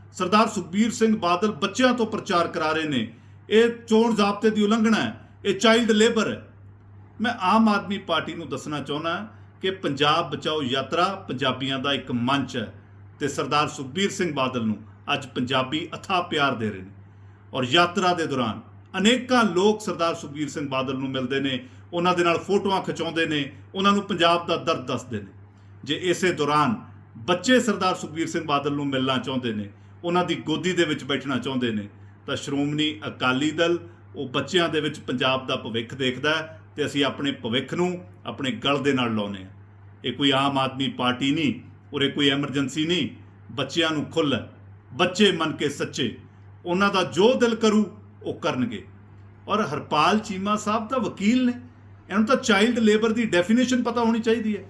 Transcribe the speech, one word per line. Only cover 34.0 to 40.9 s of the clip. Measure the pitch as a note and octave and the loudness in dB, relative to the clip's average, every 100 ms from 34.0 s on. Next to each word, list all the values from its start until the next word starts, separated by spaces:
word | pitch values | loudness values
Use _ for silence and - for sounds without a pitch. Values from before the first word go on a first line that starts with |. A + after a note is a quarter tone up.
| - - | -18 -12
ਉਹ | B2+ | -6
ਬੱਚਿਆਂ | C#3 - F3+ E3 | -4 0 0 2
ਦੇ | D3+ | 0
ਵਿੱਚ | D3+ D3 | -4 -6
ਪੰਜਾਬ | - B2+ C3 C3 B2 | -6 -2 0 0 -2
ਦਾ | - | -6
ਭਵਿੱਖ | C3 A2+ A2+ | -4 -6 -6
ਦੇਖਦਾ | C3+ B2+ B2 D3 | -4 -2 0 -2
ਹੈ | D#3 D#3 - - - | -2 -4 -14 -16 -6
ਤੇ | C#3 | -4
ਅਸੀਂ | C#3+ | 0
ਆਪਣੇ | C#3 - C#3+ | 0 0 -4
ਭਵਿੱਖ | C#3 A#2 B2+ C3 | -4 -4 -4 -2
ਨੂੰ | E3 F3+ F3 - - - | -2 -2 -2 -12 -14 -12
ਆਪਣੇ | A2 C3 | -6 -6
ਗਲ | G#2+ C#3+ C#3+ | -2 0 0
ਦੇ | C#3 | 2
ਨਾਲ | B2+ A#2+ | 2 0
ਲਾਉਂਦੇ | A2 G2+ G2 | 0 -4 -8
ਹਾਂ। | F#2 - - - - - | -14 -20 -20 -20 -20 -10
ਇਹ | C3+ | -8
ਕੋਈ | B2 C#3+ | 0 2
ਆਮ | C3+ C#3 C#3 | 4 2 2
ਆਦਮੀ | C3 C3 | -2 -2
ਪਾਰਟੀ | C3 | -4